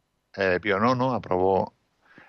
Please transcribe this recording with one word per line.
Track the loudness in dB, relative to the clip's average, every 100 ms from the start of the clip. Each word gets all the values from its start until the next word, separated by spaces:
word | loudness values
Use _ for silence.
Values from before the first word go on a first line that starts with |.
| _ _ _
eh, | -2 0 0
Pío | 0 0
nono | 2 0 -2
aprobó, | -4 -2 0 2 2 -2 -8 _ _ _ -20